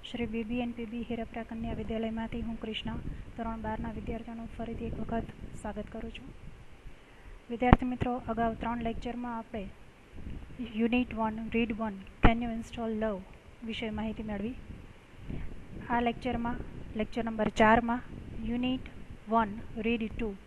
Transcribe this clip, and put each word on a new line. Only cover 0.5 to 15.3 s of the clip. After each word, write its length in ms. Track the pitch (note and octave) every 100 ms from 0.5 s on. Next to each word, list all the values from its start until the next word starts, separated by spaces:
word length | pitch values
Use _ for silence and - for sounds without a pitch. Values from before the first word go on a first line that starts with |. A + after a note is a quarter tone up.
| A#3+
એન 120 | A#3+
પી 140 | A#3+ A3+
બી 160 | A#3
હીરપરા 420 | A3+ A#3 A3+ A#3
કન્યા 300 | A3+ A3+ A3+
વિદ્યાલયમાંથી 680 | A#3 G#3+ A3 A3+ A3+ A3+ A#3
હું 180 | A3+ A3+
કૃષ્ણા, 360 | A3 G#3+ A3 - - - - -
ધોરણ 240 | A3+ A3+
બારના 300 | G#3+ A3 A3+
વિદ્યાર્થીઓનું 580 | A3 G#3+ A#3 A3+ A3+ A3+ -
ફરીથી 280 | A3+ A3+ A3+
એક 140 | -
વખત 240 | G#3+ A3+ A3+ - - -
સ્વાગત 260 | G#3+ G#3 G#3
કરું 200 | A3+ A3+
છું. 220 | - C4+ D#4+ - - - - - - - - - - -
વિદ્યાર્થી 360 | A#3 B3 B3 B3+
મિત્રો, 380 | B3 B3 B3 -
અગાઉ 260 | A3+ A#3
ત્રણ 280 | A3+ A3+ A#3+
લેક્ચરમાં 560 | A#3 A3+ B3 A#3+ A#3+ A3+
આપણે 300 | A3+ A3+ G3 - - - - - - - - - A3+ G#3+
યુનિટ 400 | A#3 B3 B3 A3
વન, 340 | A3 A3 A3+
રીડ 200 | A3+ A#3 A3
વન, 160 | A3 G3 F#3+ - A#3
Can 120 | A#3
You 120 | A#3+
Install 540 | A3+ A3+ - A3+ A3
Love 180 | A3 F#3+ F#3+ - - -
વિશે 260 | A3 G#3+ A3+
માહિતી 340 | G#3+ A3 A3
મેળવી. 300 | G#3+ G3+ G#3 B3+ - G#3 - - - - -